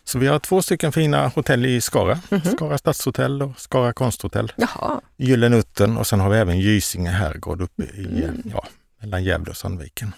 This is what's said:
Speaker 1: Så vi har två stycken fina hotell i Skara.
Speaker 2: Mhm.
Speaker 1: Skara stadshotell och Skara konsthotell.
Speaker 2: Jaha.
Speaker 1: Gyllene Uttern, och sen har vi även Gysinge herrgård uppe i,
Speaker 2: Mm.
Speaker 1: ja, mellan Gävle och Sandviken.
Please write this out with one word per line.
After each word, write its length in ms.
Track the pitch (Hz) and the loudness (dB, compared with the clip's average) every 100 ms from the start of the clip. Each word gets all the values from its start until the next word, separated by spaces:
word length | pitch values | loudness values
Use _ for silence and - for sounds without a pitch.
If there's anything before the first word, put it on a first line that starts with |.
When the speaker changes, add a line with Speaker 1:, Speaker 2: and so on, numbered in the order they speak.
Speaker 1:
Så 160 | - 123 | -6 -2
vi 80 | 135 | 2
har 120 | 147 | 0
två 220 | - 190 | 2 0
stycken 300 | - 175 156 | 2 0 0
fina 360 | 160 151 143 131 | 2 2 2 0
hotell 380 | - 135 127 127 | 0 0 2 2
i 160 | 123 | 0
Skara. 380 | - 120 92 160 - | 0 0 2 0 0
Speaker 2:
Mhm. 120 | 202 | 0
Speaker 1:
Skara 360 | 170 254 156 147 | 0 -2 -2 0
stadshotell 640 | - - 135 - 131 139 | 0 0 -2 -2 -2 -2
och 180 | 139 - | -4 -8
Skara 340 | - 131 120 | -4 0 0
konsthotell. 580 | - 123 - - 110 110 - | 0 -2 -2 -4 -4 -4 -2
Speaker 2:
Jaha. 460 | 240 - - 294 _ - | -4 -2 -4 -6 _ -4
Speaker 1:
Gyllene 400 | 131 123 117 120 | 2 4 6 4
Uttern, 400 | - - 104 113 | 2 2 2 2
och 100 | 110 | 0
sen 120 | 101 | 2
har 100 | 98 | 4
vi 80 | 110 | 4
även 220 | 90 90 | 4 4
Gysinge 500 | 101 107 - 90 87 | 4 2 0 -2 0
herrgård 520 | 92 82 - 85 90 | 0 -2 -4 -6 -4
uppe 220 | 87 - | -6 -6
i, 400 | - 101 90 - | -8 -8 -6 -2
Speaker 2:
Mm. 180 | - - - | -2 -4 -6
Speaker 1:
ja, 120 | - - - _ _ | -8 -8 -20 _ _
mellan 220 | 107 92 | -6 -2
Gävle 260 | 92 80 82 | 0 0 -4
och 60 | 87 | -8
Sandviken. 560 | 95 90 73 - 107 | -8 -8 -10 -10 -10